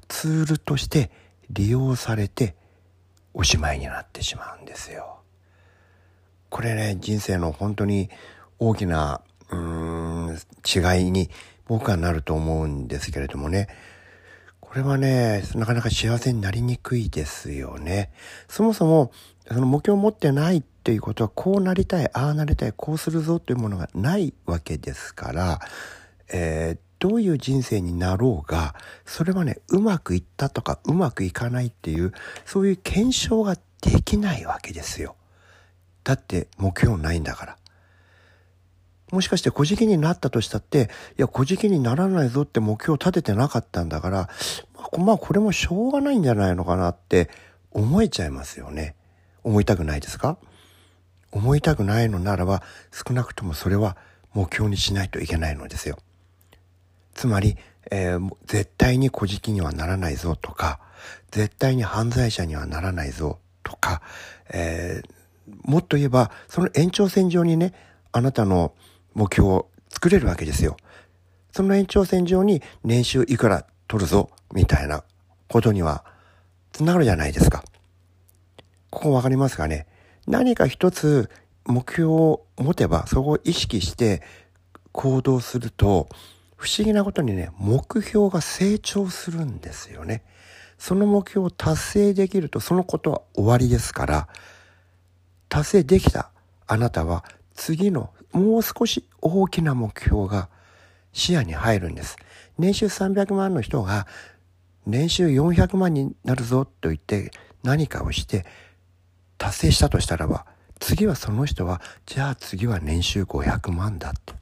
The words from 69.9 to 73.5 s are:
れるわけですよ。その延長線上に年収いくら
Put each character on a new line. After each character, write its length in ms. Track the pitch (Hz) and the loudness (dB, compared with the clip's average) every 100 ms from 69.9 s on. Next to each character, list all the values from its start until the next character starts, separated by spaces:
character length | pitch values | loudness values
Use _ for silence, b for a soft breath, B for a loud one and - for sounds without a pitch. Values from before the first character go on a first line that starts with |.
| - 175 | -2 2
れ 120 | 190 | 4
る 80 | - | 2
わ 80 | 87 | -2
け 80 | |
で 80 | 78 | -2
す 120 | 71 | 0
よ。 120 | 78 - b b b b b b _ | 0 -2 b b b b b b _
そ 140 | - | -2
の 100 | 196 | 2
延 120 | 196 190 | 4 4
長 180 | 202 | 2
線 220 | 185 185 175 | 4 2 4
上 180 | 185 | 4
に 180 | 202 165 B B | 4 2 B B
年 180 | 113 120 | 0 2
収 220 | 120 131 | 2 2
い 120 | - 123 | 2 4
く 120 | |
ら 180 | 113 | 4